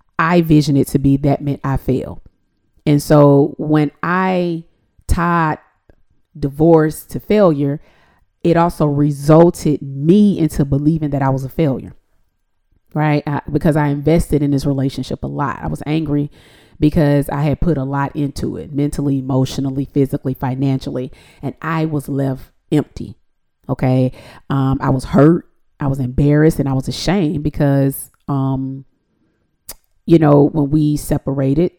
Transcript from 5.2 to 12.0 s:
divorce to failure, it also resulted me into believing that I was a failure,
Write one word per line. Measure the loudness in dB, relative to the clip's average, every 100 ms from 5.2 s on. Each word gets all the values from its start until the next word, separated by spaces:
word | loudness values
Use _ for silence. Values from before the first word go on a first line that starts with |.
| 2 2 0 -2 _ _ _ _ _ _ _ -8
divorce | -6 2 4 6 4 -4 -10
to | -10
failure, | -2 2 4 2 -2 -4 -10 _ _ _ _ _
it | 0 2
also | 2 0 0
resulted | 2 0 0 4 6 6 4 -2 -2
me | -4 -4 2 4 4 2
into | -2 -2 -2
believing | 0 0 0 -2
that | -2
I | -2
was | -2
a | -4
failure, | -2 -2 -2 -8 -20